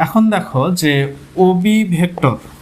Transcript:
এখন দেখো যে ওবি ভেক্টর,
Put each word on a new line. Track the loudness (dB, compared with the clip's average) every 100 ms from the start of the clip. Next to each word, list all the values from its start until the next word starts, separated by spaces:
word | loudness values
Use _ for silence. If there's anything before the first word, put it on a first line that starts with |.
এখন | -2 2 2
দেখো | 0 -2 -2 -2 0
যে | 0 0 -2 -6 -8 0
ওবি | 2 2 2 0 0 -2
ভেক্টর, | -2 -2 -2 -2 -8 -20